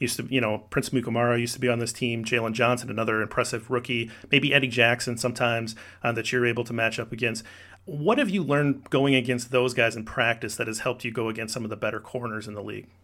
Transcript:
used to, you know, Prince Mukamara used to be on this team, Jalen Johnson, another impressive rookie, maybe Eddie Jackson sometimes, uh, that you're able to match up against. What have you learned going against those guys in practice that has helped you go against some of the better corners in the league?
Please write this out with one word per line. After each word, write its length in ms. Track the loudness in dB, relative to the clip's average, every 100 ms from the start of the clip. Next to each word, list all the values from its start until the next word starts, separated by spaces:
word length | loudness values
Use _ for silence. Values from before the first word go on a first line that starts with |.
used 180 | -4 -2
to, 80 | -2
you 120 | 0
know, 240 | 0 -2 -4
Prince 200 | -4 -2
Mukamara 500 | -2 0 2 2 2
used 140 | 0
to 80 | 0
be 80 | 0
on 100 | 0
this 140 | -2
team, 320 | -4 -2 -2 0
Jalen 260 | 0 0
Johnson, 380 | 2 4 2 -2
another 320 | -2 0 0
impressive 500 | 0 0 -2 -2 -2
rookie, 400 | -4 -2 -4 -4 -8 2
maybe 240 | 2 6
Eddie 140 | 4 4
Jackson 480 | 4 4 4 -2 -2
sometimes, 640 | -2 0 0 0 -4 -10 -16 -6
uh, 80 | -2
that 220 | -2 0
you're 120 | 2 2
able 200 | 2 -2
to 80 |
match 260 | 0 0 -2
up 140 | -6
against. 320 | -4 -2 -4 -10 -18 -20 -20 -10
What 320 | -2 2 4
have 120 | 4
you 140 | 2
learned 460 | 2 2 2 0 0
going 260 | 2 4 4
against 360 | 4 -2 0
those 220 | 2 2
guys 220 | 4 2 0
in 80 |
practice 540 | -6 0 2 2 -2 -4
that 100 | -4
has 120 | -2
helped 260 | -2 -4 -4
you 60 |
go 180 | -2 -2
against 240 | -4 -6
some 100 | -6
of 60 | -6
the 80 | -4
better 240 | -4 -4
corners 480 | -6 -8 -6 -6 -8
in 40 |
the 100 | -8
league? 240 | -8 -10 -12 _